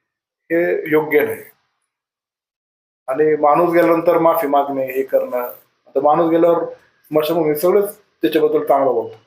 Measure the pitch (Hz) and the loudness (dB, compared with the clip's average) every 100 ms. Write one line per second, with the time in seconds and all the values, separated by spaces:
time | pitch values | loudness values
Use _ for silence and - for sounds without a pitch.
0 | _ _ _ _ _ 165 175 175 160 156 | _ _ _ _ _ -2 0 -4 0 -2
1 | 151 147 147 - - _ _ _ _ _ | 2 0 0 -6 -14 _ _ _ _ _
2 | _ _ _ _ _ _ _ _ _ _ | _ _ _ _ _ _ _ _ _ _
3 | - 135 156 147 147 151 170 170 170 165 | -6 0 0 2 2 2 2 2 2 2
4 | 170 175 165 156 139 143 135 135 131 131 | 2 2 2 0 0 -2 -2 -4 -6 -6
5 | 135 135 131 123 123 - _ _ _ 143 | -2 -2 -2 -6 -8 -12 _ _ _ -2
6 | 147 160 165 165 170 170 165 - _ _ | 0 2 2 2 2 0 -4 -12 _ _
7 | _ 151 151 170 151 151 175 202 202 - | _ -2 0 -2 -2 0 0 0 0 -8
8 | _ _ 156 156 151 151 143 139 135 117 | _ _ -2 0 0 0 0 2 2 -2
9 | 110 - | -6 -14